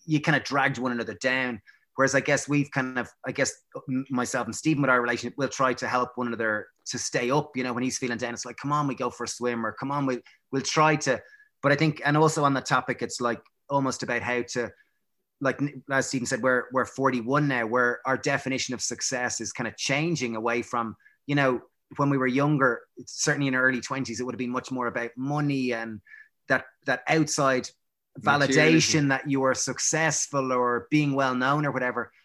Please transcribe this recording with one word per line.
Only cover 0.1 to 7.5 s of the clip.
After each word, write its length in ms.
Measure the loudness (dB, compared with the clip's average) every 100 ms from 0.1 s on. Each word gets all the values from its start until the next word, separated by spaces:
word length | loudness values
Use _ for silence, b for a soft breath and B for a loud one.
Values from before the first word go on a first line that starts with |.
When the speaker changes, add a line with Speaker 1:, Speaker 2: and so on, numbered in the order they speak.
| 0
Speaker 1:
kind 120 | 2
of 80 | 2
dragged 340 | 2 0 0 0
one 140 | -4
another 200 | -4 -6 -2
down. 400 | 0 0 -2 -6 b b b 0
Whereas 180 | 4
I 60 | 4
guess 260 | 2 0 2
we've 220 | 0 0
kind 280 | -2 -2 -4
of, 120 | -6 _ -8
I 60 |
guess 220 | -2 -2 -4 _ -14 -4
m-, 160 | -4 -2
myself 360 | -4 -2 -2 -4
and 80 | -2
Stephen 260 | 0 2
with 80 | 4
our 100 | 4
relationship, 340 | 2 -2 -4 -4
we'll 100 | -4
try 240 | 0 0
to 120 | 0 -2
help 220 | 0 -2 -4
one 100 | -6
another 420 | -2 -2 -2 -6 _ -10
to 120 | -8
stay 320 | -4 -2 2
up. 260 | 0 0